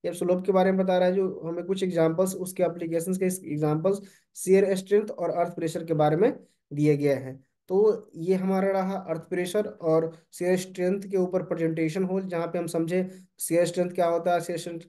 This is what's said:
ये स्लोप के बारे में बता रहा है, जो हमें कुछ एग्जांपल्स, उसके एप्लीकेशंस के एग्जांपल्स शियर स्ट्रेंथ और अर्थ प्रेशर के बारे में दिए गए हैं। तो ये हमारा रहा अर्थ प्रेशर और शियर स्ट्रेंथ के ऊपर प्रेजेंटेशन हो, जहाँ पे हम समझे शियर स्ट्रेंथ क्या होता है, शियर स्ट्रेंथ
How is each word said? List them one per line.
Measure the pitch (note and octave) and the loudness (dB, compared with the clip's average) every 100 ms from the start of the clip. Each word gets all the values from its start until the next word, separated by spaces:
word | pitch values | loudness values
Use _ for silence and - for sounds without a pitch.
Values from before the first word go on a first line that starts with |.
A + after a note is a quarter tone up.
| F3 | -8
ये | |
स्लोप | E3 F3+ F3+ F#3 | -4 0 0 2
के | |
बारे | F#3+ F#3+ | 4 4
में | F#3+ F#3 | 2 6
बता | F3+ | 6
रहा | F3+ | 6
है, | F#3+ | 4
जो | F#3+ - E3 | 0 -4 -6
हमें | E3+ F3 | -6 -4
कुछ | F#3+ | -2
एग्जांपल्स, | F#3+ E3 D#3+ E3 F#3+ - | 0 4 4 4 0 0
उसके | F#3 - | -8 -2
एप्लीकेशंस | F3 E3+ E3 E3 E3+ F#3 | -2 -2 -4 -2 -2 0
के | F#3 | 0
एग्जांपल्स | F#3 - D3+ D3+ D#3 F#3 G3+ - _ _ - | -2 -6 -2 0 2 0 -2 -6 _ _ -10
शियर | F3+ F#3+ G3 F#3+ | 4 4 4 0
स्ट्रेंथ | F#3+ G3+ G#3+ | 2 0 0
और | - E3+ | -6 -4
अर्थ | F3 F3 E3+ | -2 -2 -2
प्रेशर | E3 E3+ | -6 -6
के | E3 | -2
बारे | D#3 D3+ D#3 | 2 4 4
में | A#3 - - _ _ | 2 0 -16 _ _
दिए | D3 D3+ C#3+ | 0 2 4
गए | C#3+ | 2
हैं। | C3 B2+ C3 _ _ _ | 0 -4 -14 _ _ _
तो | F#3+ G#3+ - - E3 | 2 2 2 -6 -8
ये | E3+ F#3 | -2 0
हमारा | F#3+ F#3+ G3 | 0 0 0
रहा | F#3+ F#3+ G3 | 0 -2 -6
अर्थ | - D#3+ | -6 -8
प्रेशर | - F3+ F3+ G#3 G3+ | -6 -6 -2 -2 -4
और | - E3+ D#3+ D#3+ - _ | -4 0 2 0 -8 _
शियर | - F3+ F#3 | -6 0 0
स्ट्रेंथ | - - F3+ G3 | -2 -4 -2 -2
के | F#3+ F#3+ | -2 -2
ऊपर | F3+ F#3 | 0 -2
प्रेजेंटेशन | D#3+ E3 E3 E3 D#3+ F3 | -4 -2 -2 0 -2 -2
हो, | F#3 G3 | -2 -4
जहाँ | F#3+ E3+ E3+ | -4 -6 -4
पे | F3 | -6
हम | E3 | -4
समझे | E3+ E3 F#3 F#3 - - _ | -4 -2 -2 -4 -8 -20 _
शियर | - E3+ E3+ | -2 0 2
स्ट्रेंथ | F3+ F3 | 0 -2
क्या | F3+ E3+ | 0 0
होता | E3+ F3 | 2 0
है, | F3 | -2
शियर | E3+ E3+ | -2 -8
स्ट्रेंथ | F3 E3+ | -8 -12